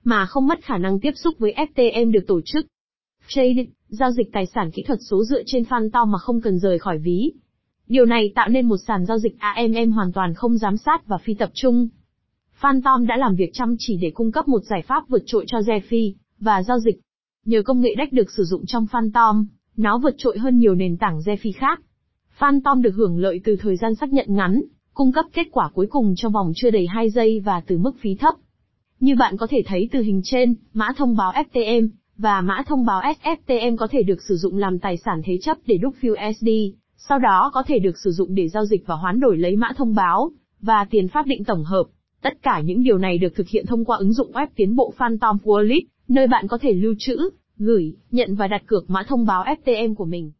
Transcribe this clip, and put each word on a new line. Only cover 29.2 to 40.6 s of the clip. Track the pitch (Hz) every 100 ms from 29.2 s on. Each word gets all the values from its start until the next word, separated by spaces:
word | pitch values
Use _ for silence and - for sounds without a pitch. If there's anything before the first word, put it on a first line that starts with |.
| 226 196
có | 180
thể | 269
thấy | - 185 233
từ | 277
hình | 214 190
trên, | 185 254 247 226 _
mã | 220 220 277
thông | 262
báo | 220 185
F | 262 285
T | 254 220 233
M | 226 - _ -
và | 214 196
mã | 180 190 277
thông | 285
báo | 233 190 190
S | 208 302
F | 330
T | - 240 240
M | 226
có | 220
thể | 277
được | 196 180
sử | -
dụng | 180 180 190
làm | 196 180
tài | 196 175
sản | - 160
thế | 170 180
chấp | 311 311
để | - 185
đúc | 262 262
phiếu | 240 214 214
S | 214
D, | 220 220 202 - _
sau | _ - 277
đó | 233 185 269
có | 262 262
thể | 262
được | 185 170
sử | 196
dụng | 170 185
để | 190 165
giao | 208
dịch | 208 202 -
và |
hoán | 156 180 226
đổi | 269 165
lấy | 175
mã | 202 233 262
thông | 240
báo, | 202 180 185 311 - _ _